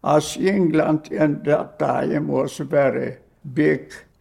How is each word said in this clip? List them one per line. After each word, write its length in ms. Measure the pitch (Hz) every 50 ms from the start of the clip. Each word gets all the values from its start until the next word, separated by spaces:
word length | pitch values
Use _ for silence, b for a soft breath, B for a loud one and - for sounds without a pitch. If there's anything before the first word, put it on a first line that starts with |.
as 340 | - 147 147 151 147 - -
England 720 | - - 190 202 202 180 160 156 156 151 - 156 151 - -
in 320 | - 196 156 151 143 - -
that 340 | 147 147 - - - - -
time 500 | 151 135 123 - - 151 - 151 151 151
was 300 | 139 131 135 135 - -
very 600 | 151 139 156 143 143 135 117 127 123 127 127 - - _ _ _ _ 147 123
big 380 | - 151 156 151 139 - - - - - _ _ _